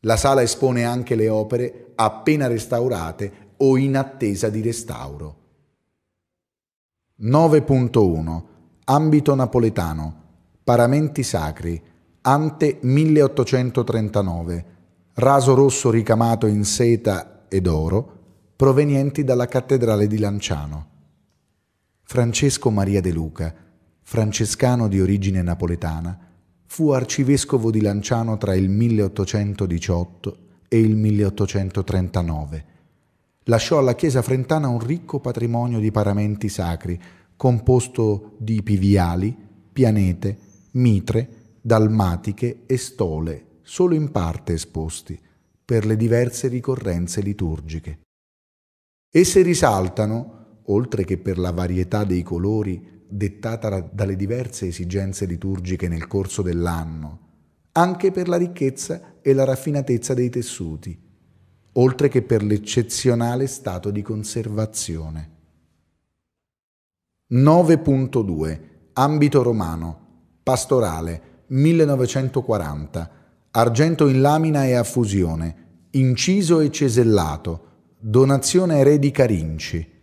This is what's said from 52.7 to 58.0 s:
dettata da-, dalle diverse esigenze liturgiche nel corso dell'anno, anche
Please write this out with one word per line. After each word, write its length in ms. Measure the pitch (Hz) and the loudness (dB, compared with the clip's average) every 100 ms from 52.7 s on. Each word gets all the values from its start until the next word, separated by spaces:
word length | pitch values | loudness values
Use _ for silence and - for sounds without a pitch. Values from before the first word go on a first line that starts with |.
| 90 - - _ | -8 -12 -20 _
dettata 600 | 101 101 98 110 110 110 | -6 -6 -6 -10 -6 -4
da-, 200 | 98 85 | -6 -6
dalle 240 | 95 98 95 | -6 -4 -4
diverse 500 | 98 120 123 - 92 | -4 -6 -8 -8 -8
esigenze 580 | 85 87 98 95 95 | -8 -6 -4 -6 -6
liturgiche 600 | 98 85 95 95 90 92 90 | -6 -6 -6 -6 -6 -4 -4
nel 220 | 85 80 | -4 -4
corso 340 | 101 95 - | -4 -4 -4
dell'anno, 800 | 90 85 87 85 82 80 76 82 _ _ _ _ _ | -4 -2 -2 -4 -6 -10 -14 -16 _ _ _ _ _
anche 400 | - 180 180 | 0 0 2